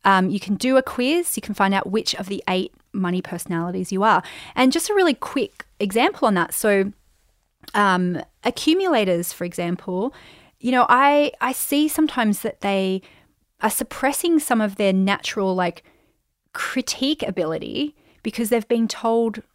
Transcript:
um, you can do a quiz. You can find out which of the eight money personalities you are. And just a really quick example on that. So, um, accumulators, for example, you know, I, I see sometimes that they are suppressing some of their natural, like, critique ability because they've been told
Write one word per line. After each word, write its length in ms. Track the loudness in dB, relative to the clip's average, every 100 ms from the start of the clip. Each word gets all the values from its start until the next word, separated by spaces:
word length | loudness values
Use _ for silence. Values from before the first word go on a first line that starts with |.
um, 240 | 4 4 2
you 100 | -2
can 140 | -2
do 240 | -2 2 2
a 60 |
quiz. 520 | 2 -2 0 0 -2
You 60 | -6
can 140 | -8
find 180 | 0 2
out 160 | 2 0
which 240 | -4 -2
of 120 | -6 -6
the 160 | -6 -2
eight 260 | -2 -2 _ _
money 300 | -4 -2 -2
personalities 680 | -4 -12 -4 -4 -4 -6 -4
you 120 | 0
are. 180 | 2 2 0 -18 -8
And 160 | 2 2
just 200 | 2 0
a 20 |
really 220 | 2 2
quick 500 | 0 -4 -4 -4 -8 -20 _
example 480 | -2 2 0 2 2
on 80 |
that. 180 | 2 0
So, 400 | 0 2 2 0 -6 _ _ _ _ _ _ -4
um, 480 | 2 2 4 0 -2 -8 _
accumulators, 920 | -4 0 2 2 2 2 2 0 -2
for 100 | -6
example, 720 | -8 -4 -4 -4 -6 -4 -4 -8 -20 -20 _ _
you 120 | 0
know, 140 | 2 4
I, 420 | 4 4 4 2 0
I 120 | -4
see 340 | -4 -2 2 2
sometimes 540 | 2 0 2 0 0
that 200 | -4 -4
they 400 | -2 0 0 -4 -8 _ _ _ _ _
are 80 | -2
suppressing 680 | -2 -6 -2 -2 0 2 2
some 240 | 2 0
of 140 | 0
their 180 | 0 2
natural, 640 | 2 2 0 -2 -2 0
like, 280 | 0 -2 -4 _ _ _ _ _ _ _
critique 680 | -8 -4 -4 -4 -4 -2 -2
ability 720 | -4 -4 -4 -4 -6 -6 -6 _ _ _
because 280 | -8 -4 0
they've 180 | 0 2
been 200 | 0 0
told 540 | -2 0 2 0 -4 -18